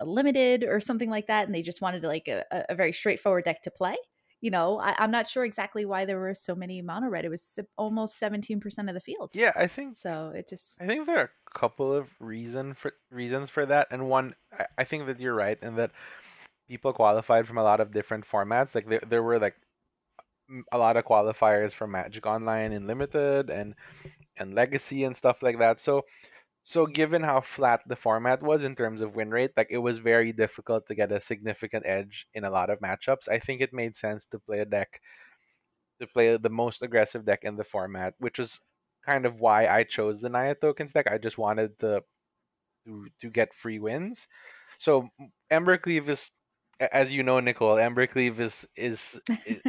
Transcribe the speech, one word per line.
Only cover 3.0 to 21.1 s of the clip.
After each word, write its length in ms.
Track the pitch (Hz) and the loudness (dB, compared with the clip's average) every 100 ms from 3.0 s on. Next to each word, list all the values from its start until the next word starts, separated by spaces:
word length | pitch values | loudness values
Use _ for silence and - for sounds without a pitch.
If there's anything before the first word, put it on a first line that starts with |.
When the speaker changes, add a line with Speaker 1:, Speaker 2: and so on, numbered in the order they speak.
| 214 - 202 180 170 | -2 0 2 2 0
Speaker 1:
deck 160 | 156 | -4
to 100 | - | -6
play? 240 | - 185 320 - _ _ _ | -4 -4 -4 -10 _ _ _
You 80 | 233 | -2
know, 300 | 185 170 208 | 0 2 0
I, 160 | - - | 0 0
I'm 140 | 220 | 0
not 180 | 233 226 | 0 -2
sure 160 | 262 240 | -2 -4
exactly 400 | 208 208 214 208 | -4 -6 -4 -4
why 200 | 190 196 | -2 -2
there 140 | 190 | -4
were 140 | 190 | -4
so 220 | 196 - 180 | -6 -6 -6
many 260 | 180 185 | -8 -10
mono 260 | 175 175 254 | -8 -6 -4
red. 160 | 175 165 | -4 -4
It 40 | |
was 140 | 170 | -6
se-, 240 | - - 202 - | -8 -8 -8 -6
almost 400 | 214 220 220 - | -4 -2 -4 -4
seventeen 420 | 208 208 - 214 | -4 -4 -6 -6
percent 300 | 208 208 202 | -6 -8 -8
of 60 | 180 | -8
the 40 | |
field. 300 | - 427 185 | -10 -10 -8
Speaker 2:
Yeah, 180 | 196 226 - | 0 0 2
I 120 | 180 | -2
think 300 | - 277 233 | -4 -14 -12
Speaker 1:
So 360 | 185 160 160 180 | -10 -8 -10 -12
it 140 | - | -14
just 320 | 185 - - | -16 -18 -10
Speaker 2:
I 60 | 180 | -6
think 180 | 269 302 | -4 -2
there 140 | 330 | -2
are 100 | - _ - - | -2 _ -18 -4
a 40 | |
couple 340 | 117 - 135 | -4 -2 -2
of 140 | 139 131 - | -2 -4 -12
reason 540 | 113 110 117 131 135 | -12 -12 -10 -8 -10
for, 180 | 131 143 - _ | -8 -10 -10 _
reasons 400 | 123 120 131 139 | -10 -6 -4 -4
for 160 | - 139 | -2 2
that, 220 | 143 139 | 2 2
and 180 | 127 131 | -2 0
one, 240 | 131 131 - _ | 0 0 -8 _
I, 140 | - - - | -8 -6 -4
I 40 | |
think 220 | 127 156 135 | -4 -4 -6
that 140 | 123 | -6
you're 160 | 127 113 | -2 0
right, 240 | 101 107 | 0 -2
and 160 | - 113 | -4 -2
that 140 | 117 - - - - - - _ - | -4 -4 -20 -20 -20 -20 -20 _ -18
people 240 | 120 135 | -6 -2
qualified 540 | 127 107 107 - 117 110 | 4 6 6 4 4 4
from 140 | 117 | 2
a 40 | |
lot 180 | 107 107 | 4 4
of 120 | 104 | 2
different 340 | 107 - 110 101 | -2 -4 -6 -4
formats. 460 | 104 101 120 135 | -2 0 0 0
Like, 160 | 117 107 | -2 -2
there, 140 | 113 113 | -2 0
there 140 | 117 | 0
were, 160 | 117 117 | 2 2
like, 200 | 101 - _ _ _ _ _ _ - _ - | 0 -2 _ _ _ _ _ _ -20 _ -20
m-, 160 | 131 - | -18 -4
a 80 | 123 | 2
lot 180 | 113 117 | 4 4
of 80 | |
qualifiers 640 | - | 4